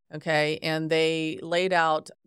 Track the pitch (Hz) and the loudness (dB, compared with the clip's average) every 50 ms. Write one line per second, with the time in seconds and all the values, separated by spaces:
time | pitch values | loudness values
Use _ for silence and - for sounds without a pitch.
0 | _ _ 160 156 - - 156 151 151 151 156 - - 160 156 160 160 156 160 160 | _ _ -14 -10 -4 0 2 2 2 0 -2 -2 -2 -2 -2 -2 0 2 2 2
1 | 160 160 160 160 160 156 156 - - 165 170 170 185 185 180 170 165 160 156 156 | 4 2 2 0 -2 -4 -6 -6 -6 -2 -2 0 0 2 2 2 2 2 2 0
2 | - - - _ _ | -2 -8 -20 _ _